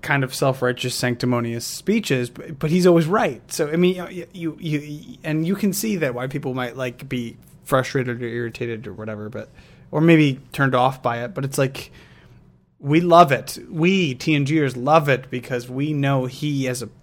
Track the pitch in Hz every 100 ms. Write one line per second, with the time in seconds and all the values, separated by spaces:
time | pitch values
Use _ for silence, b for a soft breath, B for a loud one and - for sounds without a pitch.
0 | - 143 131 - 143 131 127 123 127 -
1 | 123 120 127 123 117 117 - - - 220
2 | 208 131 123 - - 151 160 170 180 170
3 | 156 208 214 113 - - 147 165 180 180
4 | 170 180 170 175 165 - 165 147 151 147
5 | - - 165 156 165 196 208 170 226 196
6 | 151 120 131 143 139 127 123 120 127 120
7 | 135 127 117 - - - - 131 131 139
8 | 123 120 123 117 117 - 120 113 110 95
9 | 110 107 104 107 110 B B B B -
10 | 160 165 147 131 - - 139 127 123 135
11 | 123 117 120 107 139 139 135 139 - B
12 | B B B B B _ _ _ 139 156
13 | 175 170 165 127 - - - 160 170 190
14 | 165 127 - 151 139 160 139 120 127 160
15 | 143 127 139 127 120 127 120 127 147 147
16 | 139 139 127 - 151 143 127 123 110 -